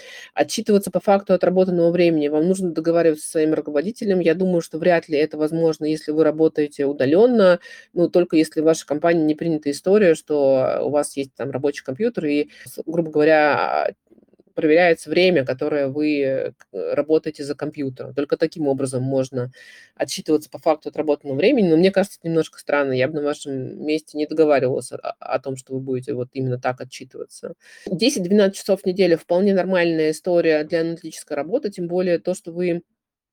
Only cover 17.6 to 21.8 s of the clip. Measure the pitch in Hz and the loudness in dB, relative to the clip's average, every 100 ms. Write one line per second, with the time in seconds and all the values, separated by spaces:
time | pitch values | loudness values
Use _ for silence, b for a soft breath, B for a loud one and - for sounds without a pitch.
17.6 | 147 151 135 127 131 131 147 - 160 170 | -8 -6 -8 -8 -10 -6 -4 -2 -2 -2
18.6 | 143 135 131 127 131 135 131 131 123 B | -2 -2 -4 -4 -2 -2 -2 -6 -8 B
19.6 | B B B - 131 - - 151 - 147 | B B B -8 -8 -6 -2 -2 -2 -6
20.6 | 170 151 147 156 151 143 143 135 196 269 | -2 -2 -4 -6 -2 -2 -2 0 2 4
21.6 | 180 160 | 4 4